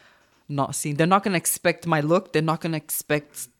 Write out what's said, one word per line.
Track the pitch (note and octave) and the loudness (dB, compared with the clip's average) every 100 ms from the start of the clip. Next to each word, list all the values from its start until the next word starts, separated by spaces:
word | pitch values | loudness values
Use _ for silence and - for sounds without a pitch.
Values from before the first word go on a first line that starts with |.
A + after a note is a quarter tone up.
| _ _ _ _ - | _ _ _ _ -8
not | C#3+ C3+ | -4 -4
seen. | - D3+ D3 | -4 -6 0
They're | E3 | 4
not | G3 | 4
gonna | G#3 F3 | 2 -2
expect | - - F3 E3+ E3+ | -2 0 0 0 0
my | D#3 | 0
look. | D3 F3+ G3 | 2 2 2
They're | D#3 | -2
not | D#3+ D#3+ | 0 -2
gonna | E3+ D#3 | -4 -6
expect | - - - D3+ D3 - - | -6 -10 -2 -2 -2 -14 -16